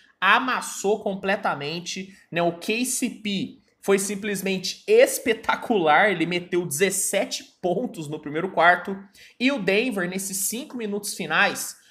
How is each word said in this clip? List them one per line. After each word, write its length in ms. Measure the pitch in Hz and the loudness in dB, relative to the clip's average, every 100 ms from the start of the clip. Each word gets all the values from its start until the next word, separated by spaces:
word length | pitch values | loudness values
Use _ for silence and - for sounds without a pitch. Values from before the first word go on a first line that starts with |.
| _ - | _ -2
amassou 800 | 185 226 262 220 - - 196 208 | 4 4 4 -4 -4 -4 -2 0
completamente, 1160 | 208 196 190 208 208 147 143 170 175 190 190 - _ | -2 -4 -2 0 0 -2 -4 -8 -8 -10 -12 -16 _
né? 140 | 165 | 0
O 160 | 170 170 | 0 0
K 260 | - 220 | -4 -2
C 240 | 247 - 240 | -2 -2 -4
P 520 | - 208 196 - - _ _ | -4 -4 -4 -4 -10 _ _
foi 200 | - 196 | 0 0
simplesmente 840 | 196 202 208 196 190 185 190 - | 2 -4 -4 -4 -2 -4 -4 -10
espetacular, 1300 | - 220 262 - - - - - - 214 156 151 208 | 4 6 6 4 -2 -2 0 -2 0 2 6 6 6
ele 160 | 175 160 | 2 0
meteu 400 | 180 175 180 175 | -2 -2 -2 -2
dezessete 800 | 143 190 190 - 196 262 - - _ | 0 0 0 -2 -2 -2 -6 -12 _
pontos 460 | 180 175 254 170 147 | -2 -2 -4 -6 -10
no 100 | 151 | -8
primeiro 320 | 147 147 190 | -6 -4 -4
quarto, 480 | 175 170 180 202 196 - - - - | 4 6 6 0 -10 -10 -20 -20 -2
e 140 | 254 | 0
o 100 | 277 | 0
Denver, 480 | 190 196 262 202 180 | 2 2 2 -2 -4
nesses 260 | 190 190 190 | -4 -6 -4
cinco 400 | - 220 302 247 | -4 -4 -8 -8
minutos 380 | 214 202 202 | -6 -6 -6
finais, 600 | - 160 165 196 - - - _ | -8 -2 2 2 0 -10 -14 _